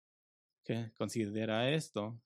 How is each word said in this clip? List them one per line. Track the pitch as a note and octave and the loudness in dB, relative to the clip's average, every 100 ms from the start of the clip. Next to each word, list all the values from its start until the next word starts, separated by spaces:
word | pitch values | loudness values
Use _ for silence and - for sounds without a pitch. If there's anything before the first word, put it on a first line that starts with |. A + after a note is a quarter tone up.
| _ _ _ _ _ _ | _ _ _ _ _ _
¿Qué? | - A2+ A2+ - | -4 -2 -2 -4
Considera | G#2+ A#2+ G#2 G#2+ A2 A2 B2+ | -2 0 0 0 0 2 2
esto. | D#3 - G#2+ G#2 A#2 | 2 0 -2 -2 -6